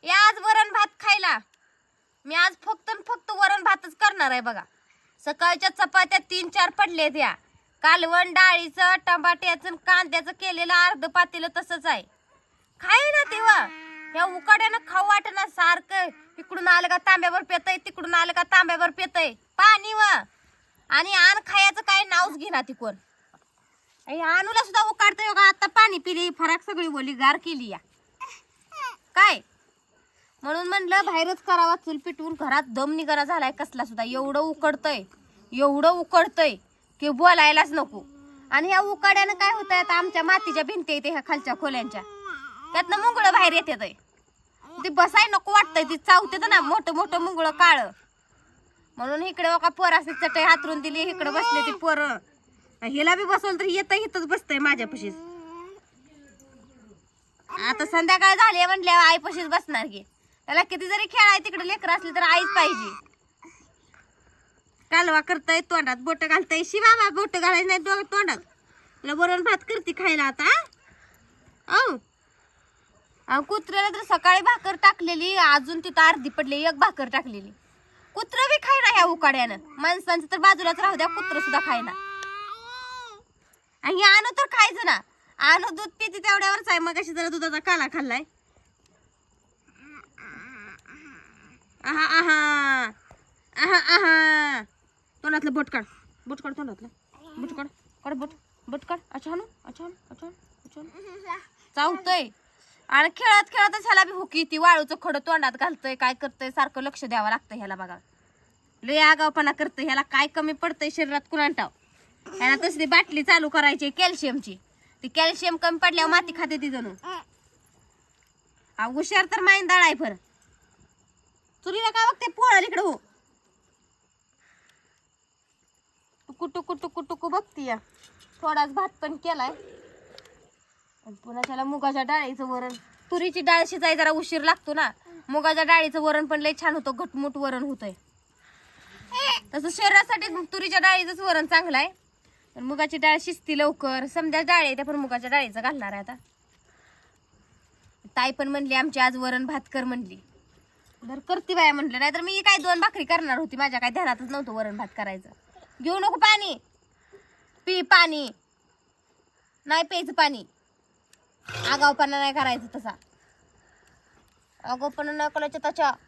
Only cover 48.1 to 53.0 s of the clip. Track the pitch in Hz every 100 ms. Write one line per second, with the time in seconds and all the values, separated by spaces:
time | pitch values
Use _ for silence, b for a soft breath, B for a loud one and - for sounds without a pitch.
48.1 | _ _ _ _ _ _ _ _ - 247
49.1 | 302 359 339 330 339 339 349 370 330 302
50.1 | 330 339 330 320 330 285 311 302 302 320
51.1 | 330 294 302 466 480 466 403 330 302 294
52.1 | 220 _ _ _ _ _ _ 226 277